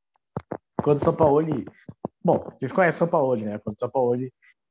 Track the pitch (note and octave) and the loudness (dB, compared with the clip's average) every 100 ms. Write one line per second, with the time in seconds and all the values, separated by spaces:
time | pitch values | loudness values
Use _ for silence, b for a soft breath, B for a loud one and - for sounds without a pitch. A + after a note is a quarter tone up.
0 | _ _ _ - - - _ - - D3 | _ _ _ -12 -10 -14 _ -4 0 2
1 | E3+ E3 D#3+ C#3+ D#3+ C3+ - b - - | 2 4 4 4 0 -4 -6 b -20 -16
2 | - - F3+ D3 - - B2+ - F3 - | -16 -4 0 0 -2 -10 -4 2 2 2
3 | E3+ E3+ C3 A#2+ G#2+ G#2 - G#2 B2 C3+ | 0 0 0 -2 -4 -8 -10 -8 -4 -2
4 | B2 B2 B2+ - b _ _ | 0 -2 -4 -12 b _ _